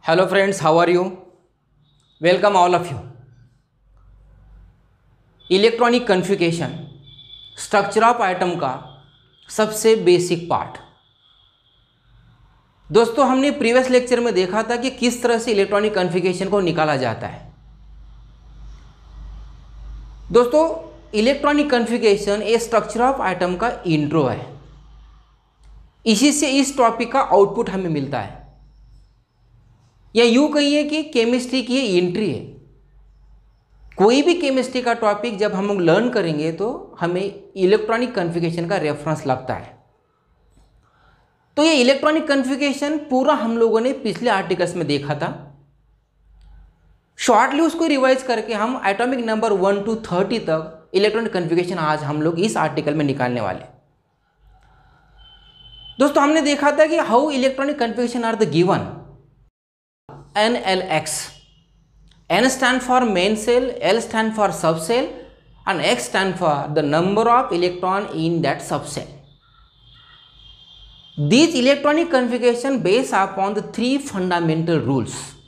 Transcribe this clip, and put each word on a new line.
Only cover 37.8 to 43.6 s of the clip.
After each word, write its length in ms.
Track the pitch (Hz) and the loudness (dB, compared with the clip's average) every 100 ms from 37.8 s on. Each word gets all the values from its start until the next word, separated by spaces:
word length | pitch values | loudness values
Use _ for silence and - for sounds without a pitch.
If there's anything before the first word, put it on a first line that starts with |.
| 214 233 247 202 | 2 -2 -2 -2
configuration 520 | 170 170 165 165 170 | -4 -2 -4 -4 -4
का 80 | 196 | -2
reference 480 | 151 151 160 151 139 | -2 -4 -4 -4 -2
लगता 260 | 127 - | -4 -4
है। 240 | 107 - - _ _ _ _ _ _ _ _ _ _ _ _ _ _ _ _ _ - | -10 -10 -20 _ _ _ _ _ _ _ _ _ _ _ _ _ _ _ _ _ 0
तो 60 | |
ये 100 | 294 | 4
electronic 540 | 294 247 277 302 311 311 | 4 4 4 2 0 0
configuration 680 | 277 254 269 285 262 285 302 294 | -2 0 -2 -2 -2 -4 -4 -2
पूरा 240 | 254 269 | 0 2
हम 240 | 277 226 | 0 0
लोगों 240 | 233 | 0